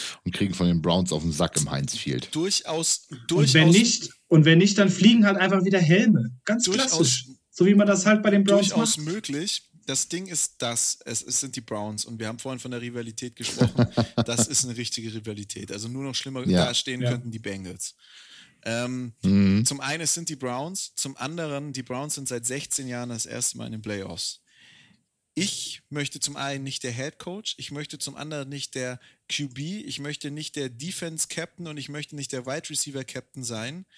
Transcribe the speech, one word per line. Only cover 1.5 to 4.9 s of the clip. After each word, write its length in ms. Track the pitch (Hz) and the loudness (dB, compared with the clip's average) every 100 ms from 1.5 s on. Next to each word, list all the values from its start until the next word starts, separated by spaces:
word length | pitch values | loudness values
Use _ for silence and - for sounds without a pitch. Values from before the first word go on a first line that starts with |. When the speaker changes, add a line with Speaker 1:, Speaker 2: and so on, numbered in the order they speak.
| - | 0
Speaker 1:
im 160 | 69 | -2
Heinz 240 | 71 69 - | -2 -4 -6
Field. 320 | - 65 - | -4 -4 -4
Speaker 2:
Durchaus, 800 | 151 180 196 - 160 165 - - | -4 -2 -2 -2 -2 0 -2 -6
Speaker 3:
Und 80 | 127 | -12
wenn 80 | - | 0
Speaker 2:
durchaus 460 | 165 143 147 160 | 4 6 8 8
Speaker 3:
nicht, 380 | 185 240 - - - - | 8 6 2 -4 -12 4
und 160 | 160 | 8
wenn 140 | 151 165 | 10 8
nicht, 200 | 196 202 | 8 6
dann 120 | 190 | 4